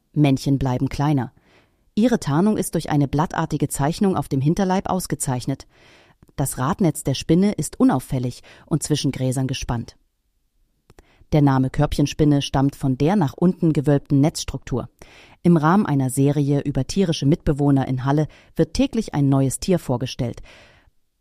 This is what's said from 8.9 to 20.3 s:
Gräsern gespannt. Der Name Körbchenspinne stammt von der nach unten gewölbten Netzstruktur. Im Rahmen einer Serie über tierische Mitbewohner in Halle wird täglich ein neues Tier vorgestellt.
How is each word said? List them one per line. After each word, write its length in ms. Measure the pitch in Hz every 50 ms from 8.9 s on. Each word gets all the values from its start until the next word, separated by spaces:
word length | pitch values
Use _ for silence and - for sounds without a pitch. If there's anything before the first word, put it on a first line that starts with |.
| 151 139 - 139
Gräsern 340 | - - 131 131 127 135 131
gespannt. 500 | 127 127 - - - 127 117 117 - - _ _ _ _ _ _ _ _ _ _ _ _ _ _ _ _ _ _ _ - - - _ _ _ - - -
Der 100 | 151 143
Name 260 | 143 135 131 131 131
Körbchenspinne 720 | - - 143 - - - 143 135 - - 156 147 143 143
stammt 340 | 135 - - 139 135 139 -
von 220 | - - 135 127
der 180 | 123 143 160 202
nach 180 | 214 156 131 -
unten 400 | - 175 185 180 - 175 160 147
gewölbten 480 | 156 131 151 143 139 - - 147 139
Netzstruktur. 680 | 139 160 - - - - - 127 - - 135 117 123 - _ _ - - - - - - - _ -
Im 140 | 175 170
Rahmen 280 | 160 147 160 180 208 214
einer 240 | - 143 139 131 131
Serie 520 | - 139 139 143 143 151 143 139 143 143
über 240 | - 147 135 139 131
tierische 380 | - - 196 196 170 151 - 143
Mitbewohner 600 | 139 165 - - 165 147 139 143 143 139 135 127
in 180 | - 131 127 123
Halle 220 | 139 143 156 151 - - - _ _ -
wird 180 | - 160 - -
täglich 400 | - 269 269 - 226 208 - -
ein 160 | 143 143 135
neues 300 | 139 135 135 131 - -
Tier 180 | - - 180
vorgestellt. 640 | 165 - - 127 120 143 - - - 127 117